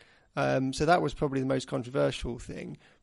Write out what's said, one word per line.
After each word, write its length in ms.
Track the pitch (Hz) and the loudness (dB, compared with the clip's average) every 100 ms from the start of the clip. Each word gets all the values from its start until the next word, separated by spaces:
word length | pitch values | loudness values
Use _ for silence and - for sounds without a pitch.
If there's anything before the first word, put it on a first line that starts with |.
| - - _ - | -20 -20 _ -2
Um, 340 | 139 135 131 | 0 2 0
so 140 | 131 151 | 0 4
that 160 | 180 | 4
was 120 | 151 | 4
probably 280 | - 151 135 | 0 0 0
the 40 | 131 | 0
most 220 | 131 - | 0 0
controversial 720 | 135 120 143 143 - 127 117 | -4 -2 0 0 0 -6 -8
thing, 380 | - - - - - _ | -10 -10 -10 -12 -16 _